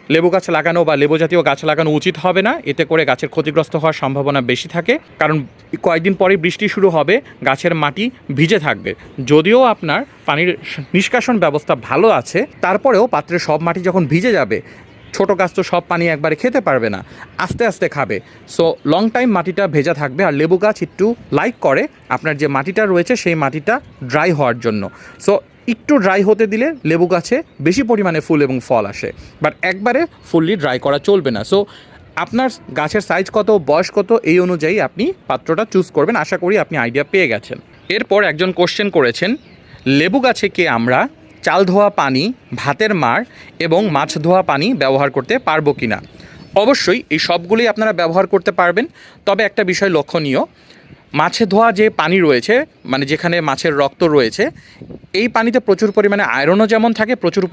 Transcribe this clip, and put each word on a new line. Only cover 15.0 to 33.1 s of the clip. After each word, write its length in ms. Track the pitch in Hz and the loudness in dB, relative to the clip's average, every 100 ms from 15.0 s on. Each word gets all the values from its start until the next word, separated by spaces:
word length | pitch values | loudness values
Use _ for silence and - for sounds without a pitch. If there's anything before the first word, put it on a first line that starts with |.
| - - | -10 -2
ছোট 140 | 196 190 | 0 2
গাছ 120 | 180 - | 0 -2
তো 40 | 175 | -2
সব 120 | 175 - | -2 -2
পানি 140 | 170 170 | -2 0
একবারে 280 | 151 160 156 | 0 -2 -2
খেতে 180 | 247 254 180 | 0 0 0
পারবে 220 | 131 113 95 | 0 -2 -4
না, 40 | - - - - 180 | -10 -20 -14 -8 -6
আস্তে 180 | - 226 | -2 -2
আস্তে 160 | - 170 147 | -2 -4 -4
খাবে। 220 | 123 98 - - - - | -4 -6 -8 -20 -8 0
So 100 | 165 - 147 | 0 0 0
লং 100 | 165 220 247 | 0 0 0
টাইম 140 | 247 185 | 0 0
মাটিটা 260 | 165 180 190 147 | -2 -2 0 0
ভেজা 180 | 147 147 | 0 -2
থাকবে। 200 | 143 135 185 | -4 -2 -2
আর 60 | 143 | 0
লেবু 180 | 160 180 | 0 2
গাছ 140 | 214 220 170 | 0 -2 -8
একটু 180 | - 208 233 - 139 | -2 -2 -2 -4 -2
লাইক 180 | 214 - 151 | -2 -2 0
করে 180 | 143 294 - - 127 | 0 -2 -8 -6 -4
আপনার 200 | 156 143 | -4 -2
যে 60 | 147 135 | -2 -2
মাটিটা 280 | 139 196 208 | -2 -2 2
রয়েছে 280 | 175 170 247 | 0 0 -2
সেই 140 | 180 160 | 0 0
মাটিটা 300 | 156 151 175 240 - - 127 | -2 -2 -2 -4 -6 -14 -4
ড্রাই 180 | 147 175 151 | 0 0 2
হওয়ার 200 | 131 117 117 | 0 0 -2
জন্য। 180 | 107 95 - - - - | -4 -6 -12 -20 -4 0
So 80 | 202 - _ - | 0 -2 _ -6
একটু 200 | 226 - 285 | -6 2 2
ড্রাই 180 | 190 196 196 | 4 2 2
হতে 160 | 214 220 | 2 2
দিলে 160 | 214 285 285 151 | 0 -2 -2 -2
লেবু 180 | 165 175 | 0 2
গাছে 220 | 175 - 262 - - 147 | 0 0 -4 -4 -4 -2
বেশি 180 | 196 233 | 0 0
পরিমাণে 300 | 220 190 156 - | 0 0 -2 0
ফুল 120 | 156 139 | 0 2
এবং 100 | 131 - | -2 0
ফল 160 | 120 98 | 0 0
আসে, 160 | - - - - - | -6 -10 -12 -20 -4
but 100 | 123 - 185 | -4 -2 -4
একবারে 300 | 190 226 262 330 - - | -2 -2 0 -2 -6 -2
ফুললি 240 | 165 160 208 | 0 2 0
ড্রাই 160 | 143 127 143 | -2 -2 -2
করা 140 | 143 202 | 0 2
চলবে 240 | 196 135 104 | 2 0 -4
না। 60 | 110 | 0
So 60 | 196 202 - - - - 160 | 0 0 -10 -20 -20 -12 -8
আপনার 260 | 170 233 262 - - 135 | -4 -2 -2 -4 -10 -6
গাছের 240 | 151 214 | -2 -4
সাইজ 180 | - | -2